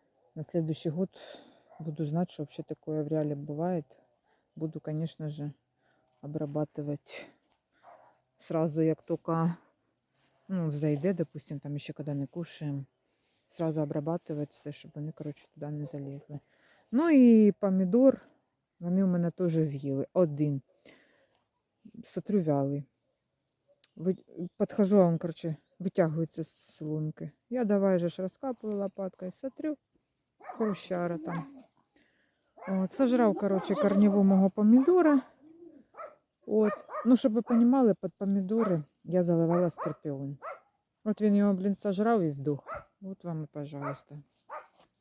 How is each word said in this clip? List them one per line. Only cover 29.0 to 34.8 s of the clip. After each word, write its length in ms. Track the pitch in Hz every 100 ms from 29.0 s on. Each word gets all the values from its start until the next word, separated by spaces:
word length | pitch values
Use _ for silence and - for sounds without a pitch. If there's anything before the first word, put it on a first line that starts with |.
| 190 - 185
сотрю. 460 | - 269 - 311 302 _ _ _ _ _ _
Хрущара 800 | - - 220 190 - 180 175 170
там. 460 | 165 170 143 262 - _ _ _ _ _ _ _ _ - -
От, 240 | 190 190
сожрав, 420 | - 262 247 226
коротше, 400 | - 202 190 -
корневу 500 | 196 202 196 208 196
мого 260 | 196 190 190
помідора. 720 | - 214 247